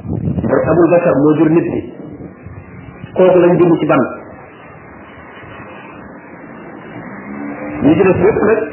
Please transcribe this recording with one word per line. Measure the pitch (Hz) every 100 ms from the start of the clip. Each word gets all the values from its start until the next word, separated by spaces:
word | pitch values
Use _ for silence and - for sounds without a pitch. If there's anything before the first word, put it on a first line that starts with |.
| - - - -
mooy | 113 135
Abul | 156 165 165
Bashar, | 175 175 139
moo | 147
jur | 151 156
nit | 165
ñi. | - - - - - - - - - - - - - - -
Kooku | 180 185 180
lañ | 175
bind | 170 175
ci | - 151
ban. | 135 107 - - - - - - - - - - - - - - - - - - - - - - - - - - - - - - 67 67 71 71 71 73 101
Ñi | 131
ci | 165
des | 190 -
yépp | 190 226
nag | 214 220 -